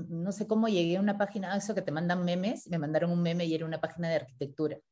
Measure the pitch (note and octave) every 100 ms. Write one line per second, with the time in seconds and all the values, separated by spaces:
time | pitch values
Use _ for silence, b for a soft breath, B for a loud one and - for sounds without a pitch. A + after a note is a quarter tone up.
0 | - E3 F3+ G3+ G#3+ A3 A3+ F#3 E3+ F3
1 | G#3 G3+ G3+ G#3 F3+ G3 G3+ G3 F#3+ D3+
2 | F3 F3+ F3 F3+ G3 D#4 - E3 D3 D#3
3 | E3+ F3 E3+ E3+ E3+ D#3+ D#3+ D#3+ D#3+ -
4 | E3+ D#3 - - C#3+ - D3+ - _